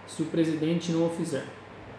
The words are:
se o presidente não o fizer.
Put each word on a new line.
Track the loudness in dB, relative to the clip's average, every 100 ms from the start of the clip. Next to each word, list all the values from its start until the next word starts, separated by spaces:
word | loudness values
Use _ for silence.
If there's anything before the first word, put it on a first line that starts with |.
| -8
se | -4
o | 0
presidente | 2 4 2 2 2 2
não | 2 2
o |
fizer. | 2 -2 -2 -4 -10 -16 -16 -16